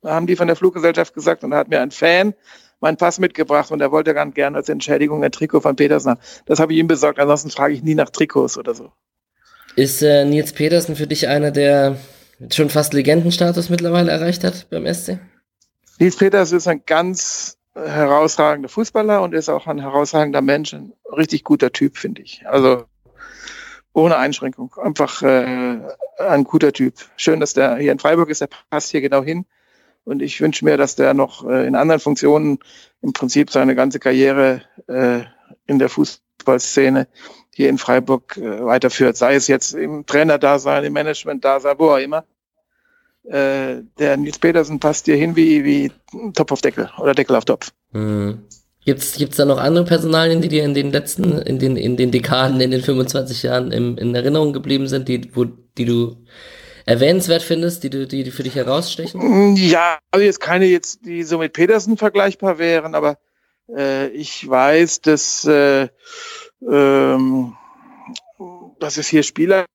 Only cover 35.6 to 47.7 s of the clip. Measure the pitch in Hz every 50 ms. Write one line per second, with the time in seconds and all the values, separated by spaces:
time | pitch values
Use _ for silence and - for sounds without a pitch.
35.6 | _ - 143 135 127 120 - - 73 - - _ _ _ _ _ - - 131 123
36.6 | - - - - 135 135 131 135 135 _ _ - - - - - _ _ _ -
37.6 | 139 139 135 131 - - 123 127 123 120 135 123 _ _ - - 113 113 104 107
38.6 | 120 117 120 127 123 127 - - 135 123 113 - - 120 139 139 127 - 135 127
39.6 | - - - 156 156 151 151 151 143 - - 143 156 160 151 143 151 143 143 143
40.6 | 131 143 143 143 143 147 147 147 151 151 151 - - 156 147 135 - 139 135 139
41.6 | 127 143 143 139 160 156 147 135 135 139 151 160 165 _ _ _ _ _ _ _
42.6 | _ _ _ _ _ _ _ _ _ _ _ _ _ - - 143 139 135 139 139
43.6 | 135 131 127 123 117 - _ - 147 147 139 139 147 147 147 - - 170 165 170
44.6 | 156 151 156 139 - 151 147 - - - 151 143 156 165 165 165 160 160 156 151
45.6 | 139 143 143 143 139 139 - _ _ _ - - 233 214 - - 156 - 139 131
46.6 | - - - - - - - - - 143 139 143 135 - 131 117 113 - 120 -
47.6 | - -